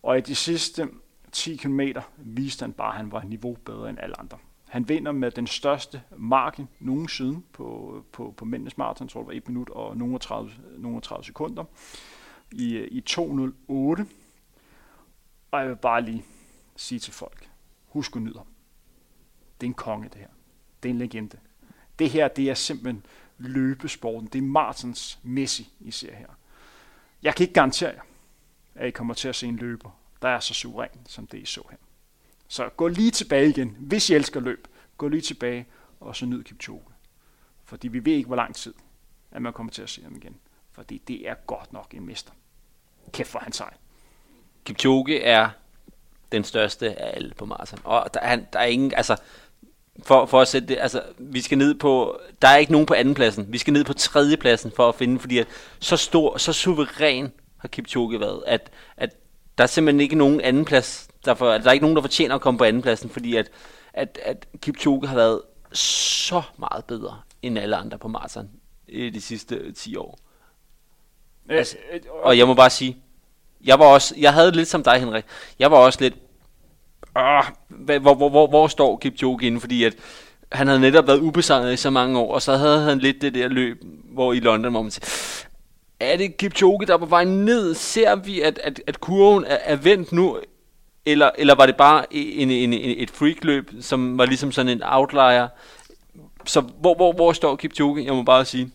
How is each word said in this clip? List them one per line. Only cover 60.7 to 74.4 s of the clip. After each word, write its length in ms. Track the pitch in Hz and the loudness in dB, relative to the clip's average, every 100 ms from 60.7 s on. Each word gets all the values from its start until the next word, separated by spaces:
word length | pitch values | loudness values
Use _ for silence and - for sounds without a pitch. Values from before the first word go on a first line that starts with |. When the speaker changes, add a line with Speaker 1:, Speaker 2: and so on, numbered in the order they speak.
| 139 - - - _ | 0 0 -14 -20 _
Speaker 2:
der 100 | - | -4
for, 120 | 117 123 | 0 0
der 180 | 110 123 | 2 4
er 40 | |
ikke 120 | 139 | 4
nogen, 120 | 151 156 | 4 0
der 60 | |
fortjener 320 | 135 - 143 | 0 -2 0
at 60 | 135 | 0
komme 180 | 135 120 | 0 2
på 60 | |
andenpladsen, 460 | 117 117 123 110 117 | 2 2 -2 -4 -6
fordi 260 | - 120 117 | -10 -4 -4
at, 140 | 107 - - - _ | -4 -12 -20 -20 _
at, 260 | - 135 - | -10 -10 -10
at 260 | - - - - | -10 -10 -14 -12
Kipchoge 460 | - 131 147 135 139 | -10 -4 -2 -2 -2
har 60 | 127 | 2
været 260 | 113 110 - - - | 2 2 -6 -20 -12
så 720 | - - - - - - 180 180 - | -6 -4 -2 -4 -4 -4 -4 -6 -12
meget 260 | - - | -10 -10
bedre 360 | - 117 101 101 - _ | -10 -12 -12 -16 -20 _
end 160 | 127 110 | -6 -6
alle 180 | 104 107 | -4 -6
andre 220 | 107 104 | -6 -14
på 100 | 110 | -12
maraton 420 | 110 - 110 104 - _ _ _ | -12 -12 -16 -18 -20 _ _ _
i 220 | - 120 | -10 -10
de 100 | 107 | -10
sidste 520 | - 113 - 117 - | -14 -16 -12 -12 -12
ti 240 | - - 92 | -16 -14 -12
år. 220 | 87 - _ _ _ _ _ _ _ _ _ _ _ _ - | -14 -18 _ _ _ _ _ _ _ _ _ _ _ _ -4
Speaker 1:
Øh, 60 | 160 | -2
Speaker 2:
Altså, 180 | - - 135 | -2 -10 -16
Speaker 1:
øh, 80 | 170 - 156 | -16 -14 -2
Speaker 2:
og 160 | 135 123 | 4 6
jeg 80 | 123 | 6
må 80 | |
bare 160 | 127 127 | 8 8
sige, 260 | - 131 123 _ _ _ _ _ _ | 6 -8 -10 _ _ _ _ _ _
jeg 140 | - 135 | 4 8
var 80 | 151 | 10
også, 280 | 139 - 143 | 10 6 4
jeg 140 | 147 | 4
havde 120 | 147 | 6